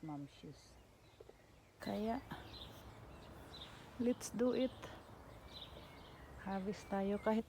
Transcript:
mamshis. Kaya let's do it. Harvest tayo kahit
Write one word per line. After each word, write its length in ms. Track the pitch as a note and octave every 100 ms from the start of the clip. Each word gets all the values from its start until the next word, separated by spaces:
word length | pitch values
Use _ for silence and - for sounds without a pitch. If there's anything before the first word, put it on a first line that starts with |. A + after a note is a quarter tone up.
| D#3+
mamshis. 560 | D3 C#3+ - E3 C#3 - - - - - - - - - - - -
Kaya 400 | - G3+ A3 B3 - - - - - - - - - - - - - - - - - -
let's 320 | A#3+ B3 - G#3+
do 180 | B3
it. 200 | A#3+ B3+ - - - - - - - - - - - - - - - - - F#3+
Harvest 400 | G3 F#3+ - -
tayo 280 | G3 G3 G3+
kahit 240 | G#3+ A3